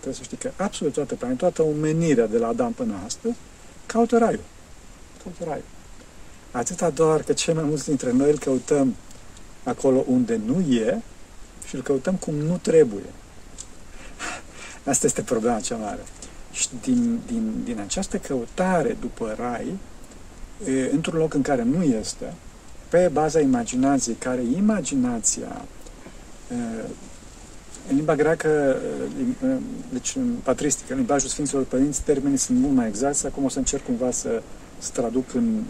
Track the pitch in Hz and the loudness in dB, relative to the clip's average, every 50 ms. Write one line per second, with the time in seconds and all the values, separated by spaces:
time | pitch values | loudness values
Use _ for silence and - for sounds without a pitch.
0 | - 139 131 - 127 - - - - 254 - - 190 202 - - 185 147 - 151 | -10 -8 -8 -8 -10 -12 -10 -8 -8 -6 -4 -4 -4 -4 -2 -2 -2 -2 0 -2
1 | 143 - - - 247 - - 247 185 180 - - 160 156 151 151 151 156 156 165 | -2 -2 -4 -4 -2 -2 0 2 2 2 4 4 2 2 2 2 2 2 2 4
2 | 170 160 139 117 117 104 107 - 226 113 117 247 - - - - 254 220 202 180 | 4 4 6 4 4 4 4 2 2 2 2 0 0 -2 -2 -2 -4 -4 -4 -4
3 | 190 226 - - - 226 247 - - - - - - - - - - - - 220 | -6 -10 -8 -4 -4 -4 -4 -4 -8 -18 -20 -20 -20 -20 -20 -16 -10 0 2 4
4 | 233 226 240 226 233 196 - - - - - - - - - - - - - - | 4 6 6 6 6 4 2 0 -4 -10 -18 -20 -20 -20 -20 -20 -18 -20 -20 -20
5 | - - - - - 190 170 - 175 160 143 135 - - - - - - - - | -20 -20 -20 -16 -14 -14 -12 -8 -6 -6 -6 -6 -8 -12 -18 -20 -18 -18 -18 -18
6 | - - - - - - - - - - - 247 233 - 185 - 185 165 147 151 | -20 -18 -18 -18 -18 -18 -18 -18 -14 -8 -6 -4 -4 -4 -2 0 2 2 4 4
7 | 165 156 156 151 135 - 143 - - - 165 160 160 143 156 143 - - 147 127 | 6 6 6 4 4 2 0 2 2 0 0 2 2 0 0 0 0 0 0 0
8 | - 127 120 127 143 147 147 - - 139 131 123 - - 151 143 139 127 - - | 2 4 4 6 6 6 4 4 2 0 0 0 2 2 4 4 4 4 2 -2
9 | - - - - - - - - - - - - - 135 127 - - 135 127 127 | -8 -16 -18 -18 -18 -18 -18 -18 -18 -18 -16 -8 -6 -6 -2 0 4 4 4 4
10 | - 135 127 127 120 110 117 110 104 113 147 185 180 143 123 117 107 110 185 226 | 4 4 4 4 4 2 0 0 0 0 0 2 2 4 2 2 2 2 0 -2
11 | - - - - - - - - - - - - - - - 135 120 - 139 131 | -4 -8 -14 -18 -20 -18 -16 -16 -16 -16 -18 -16 -12 -10 -8 -4 0 0 0 2
12 | - 185 190 185 - - 151 147 151 160 180 170 - - 165 160 147 117 101 98 | 2 0 0 0 0 -2 -2 0 0 0 0 0 2 6 8 8 8 6 4 -4
13 | - - - - - - - - - - - - - - - - - - - - | -8 -10 -14 -16 -18 -18 -18 -18 -18 -16 -16 -16 -16 -16 -16 -16 -16 -16 -16 -16
14 | - - - - - - - - - - - - - - - - - 135 135 - | -16 -14 -12 -10 -8 -8 -8 -10 -12 -14 -16 -16 -16 -16 -16 -6 -2 0 0 2
15 | - 135 - - 107 - 120 110 107 120 120 107 - - 123 110 107 101 - 87 | 2 0 0 -2 -2 -2 -2 0 2 0 0 0 -2 -4 -4 -4 -6 -6 -8 -8
16 | - - - - - - - - - - - - - - 127 117 - 131 127 123 | -10 -14 -16 -16 -18 -16 -16 -16 -16 -12 -8 -6 -6 -6 -6 -4 0 2 2 4
17 | 120 117 117 117 - - 117 113 110 110 110 123 110 117 - 101 101 101 - 185 | 4 2 0 -2 -2 -4 -2 -2 -2 -2 -2 -4 -4 -4 -6 -6 -6 -4 -4 -4
18 | 196 - - 196 - - 143 123 117 - - - 185 185 185 170 139 117 110 - | -2 -2 -4 -4 -4 -2 -4 -4 -4 -4 -2 0 2 2 4 2 2 2 0 -2
19 | 120 113 - - 113 107 107 107 117 123 120 110 - 127 185 196 - - - - | -4 -6 -6 -4 -4 -4 -4 -4 -4 -4 -4 -4 -6 -6 -8 -8 -10 -12 -16 -18
20 | - - - - - - - - - - - - - 131 131 135 127 127 139 156 | -18 -18 -18 -18 -18 -18 -16 -16 -16 -14 -12 -8 -4 -2 0 0 2 2 0 0
21 | 160 - 160 160 160 156 151 147 127 143 139 123 113 120 147 185 180 143 117 107 | 0 0 0 2 2 2 2 2 2 2 2 2 2 2 2 4 4 2 2 2
22 | 107 - - - - 160 170 - - - - - - - - - - - - 175 | 0 -6 -8 -8 -10 -10 -12 -12 -16 -18 -18 -18 -18 -18 -18 -18 -2 2 4 6
23 | 180 175 262 151 156 151 147 160 147 135 127 120 117 - 127 127 131 139 143 131 | 6 6 4 2 2 4 4 4 6 6 4 2 2 0 0 2 4 4 4 2
24 | - 120 113 - - 127 127 123 123 117 135 185 208 208 220 190 147 - 143 131 | 2 0 -4 -4 -2 -2 -2 0 0 2 2 4 4 4 4 2 0 0 0 2
25 | 123 123 120 113 107 - - 123 - - - - - - - - - - - - | 2 2 0 0 0 0 0 -2 -4 -8 -10 -12 -12 -14 -16 -16 -16 -16 -16 -16
26 | - - - - - - - - - - 247 240 - 226 - 220 - - - - | -18 -18 -18 -16 -16 -18 -16 -16 -10 -8 -6 -4 -4 -4 -6 -6 -8 -10 -10 -12
27 | - - - - - - - - - - - - - - - - - - 135 143 | -14 -16 -16 -16 -18 -18 -18 -18 -18 -18 -18 -16 -16 -16 -16 -12 -2 0 2 2
28 | 156 160 156 139 151 156 165 160 - 156 156 147 143 135 131 - - - - 139 | 4 4 4 4 4 4 4 2 4 4 4 4 6 4 4 2 0 -4 -4 -4
29 | 131 143 147 143 127 120 - - 262 262 269 254 - 254 233 233 - - - - | -4 -4 -2 -2 0 0 0 0 0 0 0 0 -2 -6 -8 -10 -8 -6 -6 -6
30 | - - - 131 127 120 120 - - 131 127 - 143 147 135 - - - 127 135 | -4 -4 -2 0 0 0 0 0 0 0 0 2 2 0 0 -2 -4 -4 -2 0
31 | 123 - 143 139 127 135 - - 147 139 147 135 127 - 131 127 139 147 147 - | 2 2 2 2 2 0 -2 -4 -2 0 0 0 0 2 2 2 2 2 2 0
32 | - - 143 135 135 143 139 127 - - 127 123 131 143 135 127 117 110 98 107 | 0 2 2 2 2 2 2 2 2 2 4 4 4 4 4 4 4 2 0 0
33 | 269 277 143 - - 269 - - 139 - - - - - - 135 - - - 226 | 0 0 0 0 -2 -2 -2 0 0 0 0 0 0 0 -2 -2 -2 -2 -2 0
34 | - 123 - - - - 117 - - - - - - - - - - - - 151 | 0 0 0 -2 -2 -2 -2 -4 -4 -8 -14 -16 -16 -16 -14 -12 -12 -6 -4 -2
35 | 117 113 117 131 127 - - 123 117 113 110 107 233 | -2 0 0 0 -2 0 0 2 2 2 2 0 -2